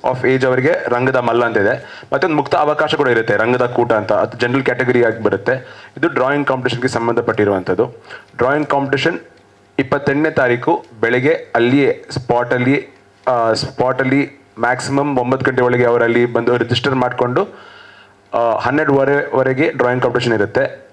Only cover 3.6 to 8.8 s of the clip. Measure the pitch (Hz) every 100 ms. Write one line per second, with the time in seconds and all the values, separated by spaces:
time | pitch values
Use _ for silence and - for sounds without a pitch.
3.6 | 123 123 117 110 101 101 107 120 120 135
4.6 | 131 123 123 123 117 104 104 101 - 127
5.6 | - - - - 160 123 127 147 135 131
6.6 | 123 120 127 117 117 117 117 107 104 98
7.6 | 90 90 127 - - - - - 123 147
8.6 | 147 143